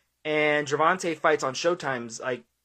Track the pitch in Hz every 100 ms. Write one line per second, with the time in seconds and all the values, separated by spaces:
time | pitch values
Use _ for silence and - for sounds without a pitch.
0 | _ _ 156 151 151 151 143 143 160 185
1 | 175 156 165 151 139 127 170 175 147 123
2 | 117 113 127 123 - _